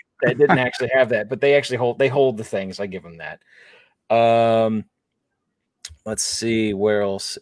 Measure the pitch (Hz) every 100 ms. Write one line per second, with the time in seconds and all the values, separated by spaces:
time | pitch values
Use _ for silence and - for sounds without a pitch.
0 | - - 123 123 147 131 123 - 123 131
1 | 117 113 107 113 139 143 131 123 123 117
2 | 135 139 131 110 107 101 95 92 101 92
3 | 85 82 78 80 _ _ - - _ _
4 | - 117 117 117 113 113 110 110 - _
5 | _ _ _ _ _ _ _ _ - -
6 | 110 107 - - 113 113 107 98 104 104
7 | 101 98 - -